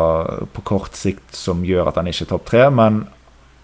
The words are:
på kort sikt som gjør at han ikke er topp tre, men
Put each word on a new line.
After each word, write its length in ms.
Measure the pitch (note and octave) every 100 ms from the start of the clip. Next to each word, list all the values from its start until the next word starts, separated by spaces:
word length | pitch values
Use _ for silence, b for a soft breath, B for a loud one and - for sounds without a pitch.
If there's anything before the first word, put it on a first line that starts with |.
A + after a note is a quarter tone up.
| E2 D#2+ E2 - -
på 100 | -
kort 300 | - G2+ - -
sikt 380 | G2+ F#2+ - -
som 280 | - F2 F2+
gjør 220 | F#2 D#2+
at 60 | E2
han 80 | F2
ikke 200 | E2+ -
er 40 |
topp 120 | F2+ -
tre, 200 | A2+ C#3
men 360 | B2+ A2 G#2+ G#2 - _ - - -